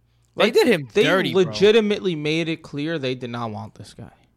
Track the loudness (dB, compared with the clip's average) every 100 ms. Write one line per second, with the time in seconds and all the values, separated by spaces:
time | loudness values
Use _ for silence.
0 | _ _ _ -2 2 4 4 2 0 0
1 | 2 2 2 0 0 2 4 4 2 -2
2 | -2 -4 -2 -2 -4 -6 -8 -8 -6 -4
3 | -4 -6 -8 -8 -8 -8 -12 -16 -20 -20
4 | -20 _ _